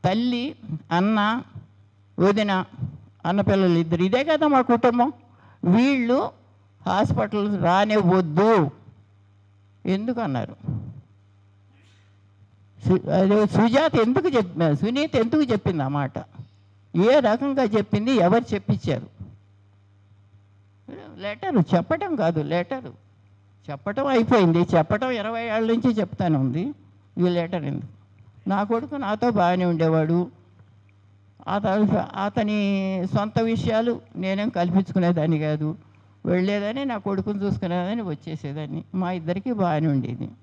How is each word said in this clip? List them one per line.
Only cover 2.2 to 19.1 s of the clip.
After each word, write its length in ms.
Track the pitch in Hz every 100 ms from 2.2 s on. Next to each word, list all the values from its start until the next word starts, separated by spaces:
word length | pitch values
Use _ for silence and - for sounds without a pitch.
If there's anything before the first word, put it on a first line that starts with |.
| 185 202 208 185 - - - - - _ 156
అన్న 160 | 196
పిల్లలు 360 | 202 196 185 170
ఇద్దరు. 260 | 165 170
ఇదే 200 | 185 247
కదా 240 | 294 311 302
మా 140 | 277
కుటుంబం. 520 | 247 233 247 240 254 - _ - - -
వీళ్ళు 680 | 175 202 262 269 233 254 - - _ _ _ _ 190
హాస్పిటల్ 800 | 185 214 - 208 208 208 202
రానివ్వద్దు. 1080 | 170 185 208 214 180 185 170 151 208 220 147 - - _ _ _ _ _ _ _ _ _ 185
ఎందుకు 360 | 190 226 233
అన్నారు? 340 | 208 123 107 - - - - - - _ _ _ _ _ _ _ _ _ _ _ _ _ - _ _ - -
సు-, 220 | 180 -
అదే 360 | 185 190 208 208
సుజాత 500 | - 226 254 311 233
ఎందుకు 320 | 226 269 339
చెప్-, 480 | 262 185 156 165 147
సునీత 400 | 202 254 311 262
ఎందుకు 260 | 233 311
చెప్పింది 420 | 269 208 202 170
ఆ 40 | 135
మాట? 300 | 143 135 - - - - _ _ _ _ 165
ఏ 240 | 214 285
రకంగా 440 | 240 233 277 269
చెప్పింది? 480 | 240 214 202 208 226
ఎవరు 420 | 254 175 226 247
చెప్పించారు? 540 | 202 - 202 - 127 -